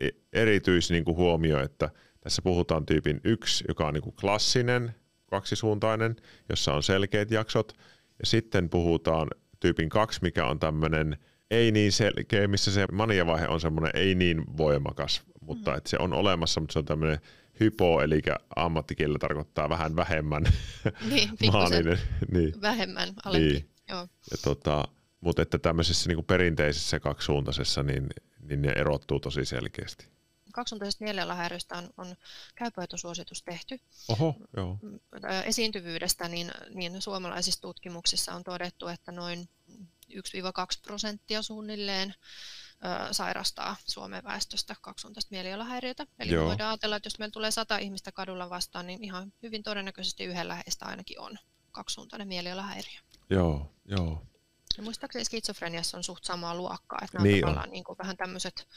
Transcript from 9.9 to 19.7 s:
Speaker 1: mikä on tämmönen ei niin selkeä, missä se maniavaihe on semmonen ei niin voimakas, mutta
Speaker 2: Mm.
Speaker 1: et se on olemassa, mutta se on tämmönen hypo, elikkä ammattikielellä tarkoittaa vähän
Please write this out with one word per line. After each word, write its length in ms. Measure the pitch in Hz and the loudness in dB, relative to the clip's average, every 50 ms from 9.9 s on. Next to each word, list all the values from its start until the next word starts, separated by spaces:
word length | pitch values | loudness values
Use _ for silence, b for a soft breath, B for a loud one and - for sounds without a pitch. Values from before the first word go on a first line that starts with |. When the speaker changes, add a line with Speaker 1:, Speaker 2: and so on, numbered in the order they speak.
| - 107 107 110 - - - | 2 2 2 2 0 0 -2
Speaker 1:
mikä 240 | 87 - - 80 | 0 2 2 2
on 120 | 62 73 78 | 2 2 2
tämmönen 580 | 80 78 78 78 78 80 78 78 78 78 76 b b b b b b _ | 2 0 2 2 2 2 4 2 2 0 -2 b b b b b b _
ei 220 | 107 117 117 113 107 | 4 6 6 6 6
niin 200 | 107 104 101 95 | 6 6 6 6
selkeä, 560 | - 113 104 - - - - - 101 101 101 | 4 4 4 2 0 0 2 2 4 4 4
missä 240 | 98 98 - 107 95 | 4 2 2 2 4
se 140 | 101 98 87 85 | 2 2 2 2
maniavaihe 560 | 98 110 113 104 92 87 82 82 80 82 - | 0 2 4 4 4 4 4 4 2 2 2
on 120 | 76 82 | 0 0
semmonen 300 | 80 80 78 80 80 76 - | 2 2 2 2 2 2 2
ei 200 | - 90 98 92 | 4 4 4 6
niin 420 | 90 90 87 82 78 73 - 65 | 6 6 4 4 2 0 -2 0
voimakas, 680 | 78 78 76 73 71 69 71 71 - 71 71 - - - - _ - | 2 4 4 4 4 2 -2 -4 -4 -2 -2 -2 -4 -4 -10 _ -16
mutta 300 | - 151 - 233 214 - | -12 -10 -10 -4 -2 -2
Speaker 2:
Mm. 60 | 64 | -2
Speaker 1:
et 100 | - - | -2 -2
se 100 | - - - | -2 0 0
on 120 | - 90 65 | 0 2 2
olemassa, 480 | 71 98 101 92 85 80 80 - 87 | 4 4 4 4 4 2 2 2 0
mutta 120 | 80 76 - | 0 0 0
se 60 | 82 | -2
on 60 | 76 | 0
tämmönen 340 | - 78 76 78 78 76 73 B B B B B B B - | 0 0 2 2 2 0 0 B B B B B B B 2
hypo, 400 | 110 110 - - 95 87 82 71 73 | 2 4 4 6 6 6 6 6 6
elikkä 340 | 76 78 78 76 - 73 - - _ - | 4 4 4 4 2 0 -2 -4 _ -2
ammattikielellä 640 | - 82 85 80 78 71 - - - 82 73 73 71 | 0 0 2 2 0 -2 -2 -2 0 2 2 2 0
tarkoittaa 500 | 73 71 73 76 73 - _ - 76 | 0 0 -2 -2 -4 -4 _ -2 0
vähän 280 | 78 | 0